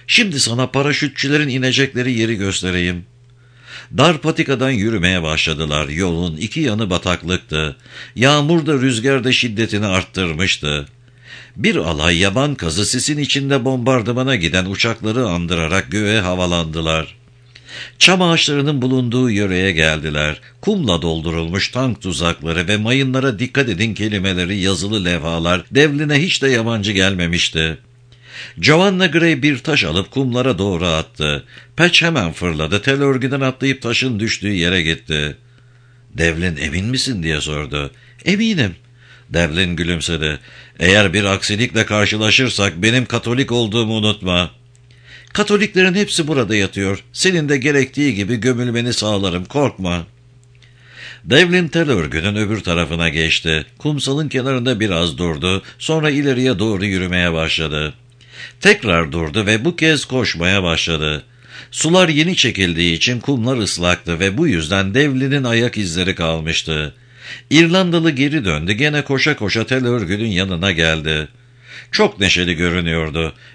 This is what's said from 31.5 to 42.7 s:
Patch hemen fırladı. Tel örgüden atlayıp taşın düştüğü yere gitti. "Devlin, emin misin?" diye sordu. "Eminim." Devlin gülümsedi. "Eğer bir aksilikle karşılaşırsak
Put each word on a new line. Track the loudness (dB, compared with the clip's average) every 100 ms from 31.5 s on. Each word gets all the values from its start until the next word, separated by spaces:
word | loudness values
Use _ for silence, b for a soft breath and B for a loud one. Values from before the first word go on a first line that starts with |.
| B B 2
Patch | 2 4
hemen | 2 0 -2
fırladı. | -2 -2 -2 0 0
Tel | 0 2
örgüden | 2 0 -2 -2
atlayıp | -2 0 -2 -2
taşın | -2 -2 0 -2
düştüğü | -2 -2 -2
yere | 0 2 2
gitti. | 0 -2 -4 -4 -4 -8 b b b b b b b
"Devlin, | -2 0 0 -2 -4
emin | -4 -4 -2
misin?" | -2 -2 -4
diye | -2 -2
sordu. | -4 -6 -6 -6 -6 B B B
"Eminim." | -2 0 0 0 -2 -4 -16 B B B -4
Devlin | 0 0 0 0 -2
gülümsedi. | -2 -2 -2 -2 -2 -4 B B B 0
"Eğer | 4 6 4
bir | 2
aksilikle | 0 0 -2 -2 0 0 0
karşılaşırsak | 2 0 0 2 2 2 0 -2